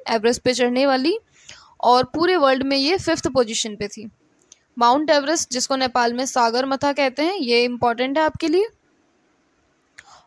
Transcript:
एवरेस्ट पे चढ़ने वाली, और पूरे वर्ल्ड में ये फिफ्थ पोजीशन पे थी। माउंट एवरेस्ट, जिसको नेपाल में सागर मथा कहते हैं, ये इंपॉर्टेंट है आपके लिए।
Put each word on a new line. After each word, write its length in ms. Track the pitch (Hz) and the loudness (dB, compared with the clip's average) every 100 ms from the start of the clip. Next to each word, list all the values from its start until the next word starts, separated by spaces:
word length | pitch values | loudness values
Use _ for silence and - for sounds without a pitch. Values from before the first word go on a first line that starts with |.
| - | -4
एवरेस्ट 320 | 226 226 247 | 0 0 0
पे 120 | 254 | 0
चढ़ने 320 | 240 247 247 277 | 0 0 2 2
वाली, 320 | 262 269 440 - _ - - - - | 2 0 -2 -6 _ -20 -20 -20 -4
और 220 | - 247 | 2 2
पूरे 320 | 254 302 349 359 | 2 0 0 2
वर्ल्ड 280 | 277 262 | 2 2
में 140 | 269 277 | 0 -2
ये 200 | 277 381 | 0 -2
फिफ्थ 300 | - 320 247 | 0 -2 -2
पोजीशन 480 | 262 226 220 226 202 | 0 -2 -2 -6 -8
पे 120 | 202 | -10
थी। 220 | 220 214 - _ _ _ _ _ - | -12 -18 -20 _ _ _ _ _ 0
माउंट 300 | 240 269 302 | 2 4 4
एवरेस्ट, 420 | 294 285 330 - | 2 2 -2 -2
जिसको 240 | 247 - 269 | -6 -4 -2
नेपाल 380 | 262 254 240 | -2 0 0
में 120 | 240 262 | -2 -4
सागर 400 | 262 233 233 269 | 0 0 0 -2
मथा 280 | 269 285 | -2 -2
कहते 300 | 285 269 254 | 0 -2 0
हैं, 120 | 311 392 | -2 -2
ये 280 | 240 240 | 0 2
इंपॉर्टेंट 540 | 247 247 240 233 254 277 | 0 0 -2 0 -2 0
है 60 | |
आपके 240 | 311 - 330 | 0 0 -2
लिए। 200 | 349 440 _ _ _ _ _ _ _ _ _ _ _ _ _ - - | 0 0 _ _ _ _ _ _ _ _ _ _ _ _ _ -20 -20